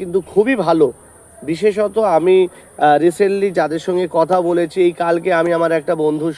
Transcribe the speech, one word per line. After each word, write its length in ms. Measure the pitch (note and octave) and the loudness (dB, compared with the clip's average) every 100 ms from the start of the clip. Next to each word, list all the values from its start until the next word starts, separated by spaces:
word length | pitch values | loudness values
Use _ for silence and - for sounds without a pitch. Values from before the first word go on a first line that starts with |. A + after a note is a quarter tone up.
কিন্তু 180 | F#3 F#3 E3 | -4 -4 -2
খুবই 220 | F#3+ A3 C4 E3 | 0 2 0 0
ভালো। 200 | E3 C#3 - - - - - | 2 2 0 -16 -20 -20 -14
বিশেষত 580 | C#3 D#3+ G#3 G3 G#3 G3+ G#3+ D#3+ | -8 -2 -2 0 -2 0 0 2
আমি, 180 | E3+ F#3 F3+ | 4 4 2
আহ, 480 | - - - D3 D3 | -4 -20 0 2 4
রিসেন্টলি 440 | E3 E3+ G3+ G3 G3 F3 | 2 2 0 0 -2 -2
যাদের 240 | D#3 D#3+ F3 | -2 -4 -4
সঙ্গে 200 | F3+ F3 E3 | -4 -2 -2
কথা 180 | D#3+ F#3 | 0 0
বলেছি, 380 | E3+ F3 E3+ F#3+ F3 | 0 -2 -2 0 0
এই 60 | E3+ | 0
কালকে 280 | E3+ E3+ E3+ E3+ | -2 -2 0 0
আমি 100 | E3+ E3 | 0 0
আমার 140 | E3 E3 | 0 -2
একটা 160 | D3 E3 | -2 -2
বন্ধুর 300 | D#3 D3+ D#3+ | -2 -2 -4